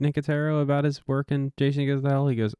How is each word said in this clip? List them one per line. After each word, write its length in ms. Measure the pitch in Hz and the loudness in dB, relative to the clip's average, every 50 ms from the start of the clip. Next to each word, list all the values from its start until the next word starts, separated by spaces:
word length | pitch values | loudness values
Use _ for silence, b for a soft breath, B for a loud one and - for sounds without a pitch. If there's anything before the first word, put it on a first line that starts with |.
Nicotero 600 | 139 147 147 151 143 - 147 147 151 156 156 151 | -2 -2 -2 -2 -2 -2 -2 0 0 0 0 0
about 220 | 143 139 143 143 143 | 2 2 2 2 2
his 240 | 147 143 - - | 0 -2 -4 -4
work 240 | - 135 135 143 - | -4 -2 -2 -2 -2
in 220 | 143 139 139 135 - | -2 -2 -2 -4 -2
Jason 280 | - 143 139 139 143 143 | 0 0 0 0 0 0
Goes 140 | 135 139 135 135 | 0 0 0 0
to 60 | 139 | 0
Hell, 180 | 139 139 139 | 2 2 2
he 80 | 143 127 | 2 0
goes, 180 | 113 110 107 - | 0 0 -2 -2